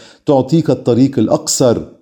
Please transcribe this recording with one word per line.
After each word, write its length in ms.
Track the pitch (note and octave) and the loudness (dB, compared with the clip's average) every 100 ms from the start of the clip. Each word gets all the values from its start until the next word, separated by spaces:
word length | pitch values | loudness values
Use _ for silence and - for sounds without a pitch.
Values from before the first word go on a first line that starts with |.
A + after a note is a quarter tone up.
| - _ - | -20 _ 0
تعطيك 440 | C3+ B2+ E3 D3+ | 0 2 0 0
الطريق 500 | B2+ - A2+ C3+ - | -2 0 2 2 0
الأقصر 600 | D#3+ - - - B2 G2+ D2+ - | 0 -2 -2 0 0 0 -6 -18